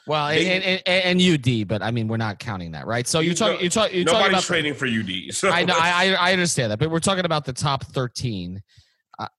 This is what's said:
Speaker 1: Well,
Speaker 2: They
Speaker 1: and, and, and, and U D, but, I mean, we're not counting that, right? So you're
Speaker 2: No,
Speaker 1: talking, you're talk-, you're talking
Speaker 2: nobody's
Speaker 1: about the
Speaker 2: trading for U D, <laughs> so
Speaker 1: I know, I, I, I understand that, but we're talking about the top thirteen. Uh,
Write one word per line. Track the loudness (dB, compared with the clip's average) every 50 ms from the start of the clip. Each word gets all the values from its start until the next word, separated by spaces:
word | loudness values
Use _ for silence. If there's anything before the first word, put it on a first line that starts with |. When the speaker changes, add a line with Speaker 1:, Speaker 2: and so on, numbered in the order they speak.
| -6 -4
Speaker 1:
Well, | -2 -2 0 0
Speaker 2:
They | 2 2 2 2
Speaker 1:
and, | 0 0 0
and, | 0 -2 0 0
and, | 0 0 2 2
and | 2 4 6
U | 6 6 4 4
D, | 2 0 0 0
but, | -2 -2 -4 -2
I | -2 -2
mean, | -2 -2 -2 -2
we're | -2
not | -2 -2 -4 -6 -8
counting | -8 -8 -8 -8 -8 -10
that, | -10 -10 -6 -4
right? | -4 -2 -2
So | 0 0 0
you're | 2 0 0
Speaker 2:
No, |
Speaker 1:
talking, | 2 0 0 0 0
you're | -2 0
talk-, | 0 0 0 0 0
you're | 0 2
talking | 4 4 4
Speaker 2:
nobody's | 4 4
Speaker 1:
about | 2 2
the | 0
Speaker 2:
trading | 0 0 0 0 -2 -2
for | -2 -2
U | -2 0 -2 -2
D, | -4 -6 -8 -8 -8
<laughs> |
so | -6 -2 0 2
Speaker 1:
I | 2 2 2
know, | 2 2 2
I, | 2 2 2 2 2 2
I, | 2 2 2 2
I |
understand | 2 2 0 0 0 0 0 -2
that, | 0 -2
but | -2 0
we're | 0 0
talking | 0 0 0 0 0
about | 0 -2 -2 -2
the | -6
top | -8 -4 -2 -2 -2 -2 -4
thirteen. | -6 -6 -4 -4 -4 -6 -6 -6 -6 -6 -6 -8 -8 -10 -12 -14 _ _ -20 _ _ _ _ _ _ -14 -12
Uh, | -12 -12 _